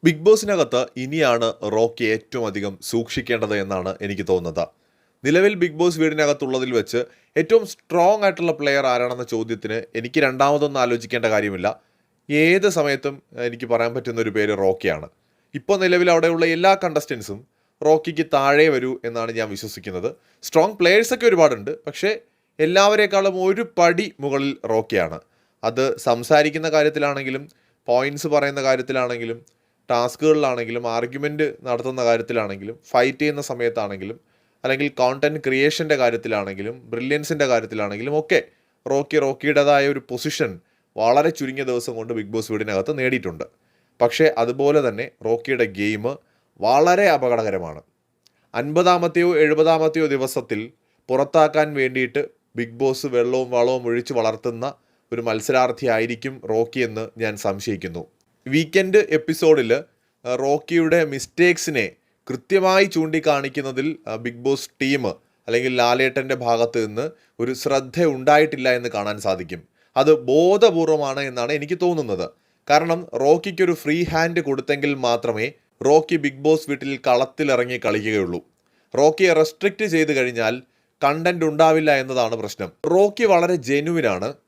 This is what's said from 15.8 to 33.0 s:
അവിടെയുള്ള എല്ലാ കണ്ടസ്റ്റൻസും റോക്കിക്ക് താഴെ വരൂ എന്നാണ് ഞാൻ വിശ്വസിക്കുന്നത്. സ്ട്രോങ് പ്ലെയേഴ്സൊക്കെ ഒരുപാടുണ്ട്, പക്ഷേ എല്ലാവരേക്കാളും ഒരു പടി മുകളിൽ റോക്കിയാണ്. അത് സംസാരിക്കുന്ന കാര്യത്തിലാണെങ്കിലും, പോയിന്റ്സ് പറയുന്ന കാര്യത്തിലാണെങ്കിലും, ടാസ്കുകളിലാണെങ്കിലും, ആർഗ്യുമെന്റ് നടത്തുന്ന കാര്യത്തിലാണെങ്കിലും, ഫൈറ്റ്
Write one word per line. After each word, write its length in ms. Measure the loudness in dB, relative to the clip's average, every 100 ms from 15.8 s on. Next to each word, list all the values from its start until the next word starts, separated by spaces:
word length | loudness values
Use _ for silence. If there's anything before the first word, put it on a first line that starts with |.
| 2 2 4
അവിടെയുള്ള 340 | 4 4 2 0
എല്ലാ 320 | 2 4 4
കണ്ടസ്റ്റൻസും 640 | 0 -2 -4 -10 -8 -12 -14 _ _ _ 4
റോക്കിക്ക് 400 | 4 2 -4 0
താഴെ 360 | 2 2 4 4
വരൂ 300 | 4 -2 -6 -6
എന്നാണ് 260 | -6 -4
ഞാൻ 180 | -4 -6
വിശ്വസിക്കുന്നത്. 680 | -6 -12 -12 -10 -6 -6 -8 _ _
സ്ട്രോങ് 300 | 0 2 2
പ്ലെയേഴ്സൊക്കെ 520 | 2 2 4 2 2 2
ഒരുപാടുണ്ട്, 460 | 4 4 2 -6 -10 -12
പക്ഷേ 320 | -6 -4 -4 _ _ _ -2
എല്ലാവരേക്കാളും 840 | 0 4 4 4 2 2 0 0
ഒരു 240 | 0 0 -2 2
പടി 360 | 4 4 -4 -6
മുകളിൽ 380 | -4 -2 -4 -6 -2
റോക്കിയാണ്. 500 | -2 0 0 -2 -6 _ _ _ _
അത് 340 | -4 -2 -2 -2
സംസാരിക്കുന്ന 720 | 0 0 4 4 4 -2 -2
കാര്യത്തിലാണെങ്കിലും, 800 | 2 2 0 -4 -4 -6 -8 -12 _ _ _ 0
പോയിന്റ്സ് 400 | 0 0 -4 0
പറയുന്ന 360 | 0 0 -2
കാര്യത്തിലാണെങ്കിലും, 760 | 0 0 0 -4 -2 -4 -8 -10 _ _ _ _ _
ടാസ്കുകളിലാണെങ്കിലും, 1000 | 0 0 0 2 4 2 -2 -6 -6 -4
ആർഗ്യുമെന്റ് 680 | -4 -4 -6 -8 -4 -4 -4
നടത്തുന്ന 420 | -6 -4 -4 -2 2
കാര്യത്തിലാണെങ്കിലും, 760 | 2 0 -4 -4 -8 -12 -16 -2
ഫൈറ്റ് 260 | 2